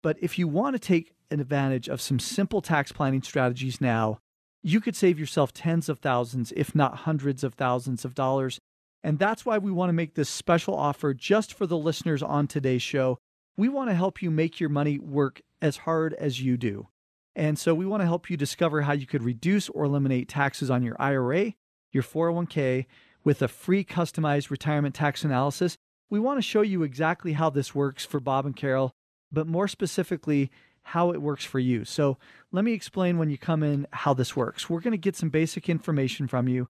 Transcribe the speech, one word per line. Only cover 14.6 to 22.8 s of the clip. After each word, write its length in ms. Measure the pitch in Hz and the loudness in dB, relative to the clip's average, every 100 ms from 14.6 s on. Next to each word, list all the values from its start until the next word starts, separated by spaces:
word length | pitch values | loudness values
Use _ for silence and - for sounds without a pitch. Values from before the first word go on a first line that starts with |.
| 160 | -2
money 280 | 147 147 143 | 2 2 0
work 420 | - 143 139 - _ _ | -2 0 0 -2 _ _
as 140 | 160 - | -2 -2
hard 360 | - 160 160 | -2 0 0
as 280 | 151 147 123 | -2 -4 -2
you 140 | 131 123 | 0 0
do. 320 | 120 101 110 _ _ _ _ - | 0 -4 -12 _ _ _ _ -2
And 200 | 156 151 | -2 0
so 200 | - 165 | 2 2
we 100 | 190 | 0
want 140 | 214 | 0
to 60 | 175 | 2
help 220 | 170 - | 0 -2
you 80 | 170 | -4
discover 460 | 139 - 170 151 | -4 0 0 2
how 120 | 143 | 0
you 120 | 147 131 | 0 0
could 160 | 143 | -2
reduce 460 | 117 117 165 202 - | -2 -2 2 2 0
or 160 | - | -2
eliminate 440 | 147 143 139 127 - | 0 2 2 0 -2
taxes 400 | - 139 - 135 | 0 0 0 0
on 140 | 127 | 0
your 140 | 120 107 | 0 -2
I 160 | 139 | 0
R 180 | 135 123 | 0 0
A, 240 | 156 220 - _ _ _ | 0 -2 -4 _ _ _
your 100 | - | -4
four 260 | 123 156 165 | -2 -2 0
oh 40 | |
one 160 | 170 170 | 0 -2
K, 400 | 160 135 127 | 0 0 0